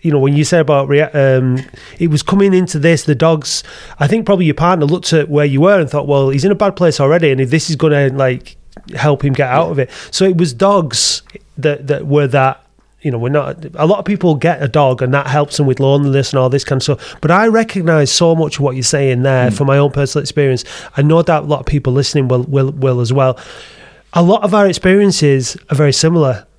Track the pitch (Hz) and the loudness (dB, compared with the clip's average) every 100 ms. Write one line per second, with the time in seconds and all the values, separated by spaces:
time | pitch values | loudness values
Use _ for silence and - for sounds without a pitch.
0 | 170 147 135 143 151 175 151 143 139 143 | 0 2 2 2 2 0 2 0 2 0
1 | 151 147 135 131 131 127 135 - - - | 0 0 2 2 0 -2 -6 -18 -20 -4
2 | 170 151 - 196 196 185 180 156 143 160 | -2 0 0 2 4 2 0 0 2 2
3 | - 139 156 160 139 - - - - - | 0 0 2 0 -2 -10 -10 -20 -20 -4
4 | 143 226 226 196 175 143 170 180 143 147 | 0 0 0 0 2 0 0 2 0 -2
5 | - 160 147 147 147 135 170 202 147 147 | 0 0 0 0 0 2 4 2 0 -4
6 | 143 139 135 139 165 202 202 190 175 147 | 0 0 2 0 0 0 -2 0 0 2
7 | 139 165 165 131 131 156 - 151 156 147 | 2 2 2 0 0 -2 -2 -2 0 2
8 | 139 135 135 127 - - - - - - | 0 0 -2 -2 -10 -20 -20 -20 -16 -4
9 | 151 143 139 135 135 131 165 151 127 - | -2 0 0 -2 0 0 0 -2 -6 -6
10 | - - 190 175 170 117 196 202 156 - | -12 -2 0 2 -2 0 0 2 -2 -4
11 | - - - - _ - 143 143 135 143 | -4 -4 -10 -20 _ -4 -4 -4 -4 -6
12 | 143 147 139 139 131 135 _ _ _ _ | 0 0 2 2 0 -2 _ _ _ _
13 | 156 120 120 147 139 139 156 - 156 202 | -6 -4 -2 -2 -4 -10 -14 -2 0 0
14 | - 202 175 151 160 147 139 151 139 127 | -2 -2 0 0 0 -2 -2 2 2 0
15 | 127 139 135 143 147 - 143 127 135 139 | 0 -2 0 -2 -2 0 0 2 2 2
16 | 143 135 127 139 131 131 - 131 - 139 | 2 0 0 0 0 0 -2 -4 -2 -6
17 | - - 151 180 226 226 220 202 165 160 | -6 -8 0 2 2 0 -2 -4 0 2
18 | 143 - 170 165 156 - 139 131 123 147 | 2 2 2 2 -2 -2 -4 -2 -4 0
19 | 139 123 131 131 123 110 139 139 143 139 | 0 0 2 2 0 0 0 2 2 0
20 | 139 151 139 - 143 127 - - - - | -2 -4 -4 -2 0 0 -6 -18 -12 -2
21 | 143 165 165 156 147 147 - 147 131 127 | 2 2 2 0 -2 -4 -2 -2 0 -2
22 | 131 151 131 123 123 139 135 151 131 123 | 0 0 0 0 0 -2 -2 -2 -2 0
23 | 117 135 131 127 - - - - - - | 0 2 0 -2 -10 -20 -20 -20 -20 -20
24 | _ - 175 226 208 214 202 175 185 190 | _ 0 2 2 2 2 0 0 2 4
25 | 202 175 147 135 123 - _ 139 147 135 | 2 2 2 2 -2 -10 _ 0 0 2
26 | 160 170 143 107 - | 2 2 0 -2 -10